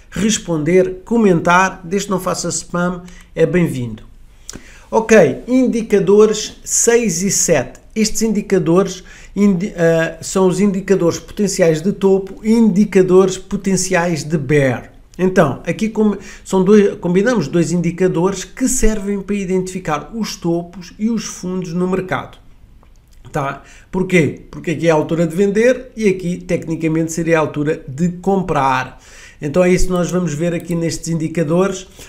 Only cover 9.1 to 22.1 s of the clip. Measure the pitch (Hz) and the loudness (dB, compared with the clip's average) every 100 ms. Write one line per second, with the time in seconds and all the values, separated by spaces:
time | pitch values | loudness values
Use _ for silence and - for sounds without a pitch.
9.1 | - - - 202 180 208 175 165 165 160 | -20 -10 0 2 2 -2 0 2 2 0
10.1 | - - 196 185 170 202 190 185 185 170 | -6 -6 0 2 2 0 0 0 2 2
11.1 | 160 - - 196 185 165 156 185 202 196 | -2 -8 -4 -2 2 2 2 -2 0 2
12.1 | 190 190 - 214 226 220 180 208 190 180 | 2 0 -6 0 4 4 4 4 4 6
13.1 | 185 190 - - 202 196 185 - 175 175 | 4 4 -2 -8 -6 -2 -2 0 0 0
14.1 | 156 143 160 127 147 135 113 - - - | -4 -2 -4 0 2 2 -2 -8 -20 -20
15.1 | - 185 185 151 120 - 175 220 214 214 | -2 0 2 2 0 -6 -4 -4 0 0
16.1 | 196 - - - 190 185 214 196 - 175 | 0 -10 -20 -2 0 6 6 6 0 0
17.1 | 180 226 233 139 170 151 175 170 170 185 | 2 2 0 0 0 0 0 -2 0 0
18.1 | 165 185 196 - - 262 - 214 208 196 | 0 -2 -4 -10 -4 -2 2 2 0 -4
19.1 | 202 190 208 180 185 185 185 170 147 147 | -6 -4 -4 -2 -2 -2 -6 -4 -6 -6
20.1 | 226 208 - 170 170 170 196 170 - 214 | -8 -8 -4 -2 -2 -4 -14 -18 -6 -4
21.1 | 226 - - 180 185 170 170 185 185 185 | -2 -6 -10 -8 -6 -6 -4 -2 -4 -4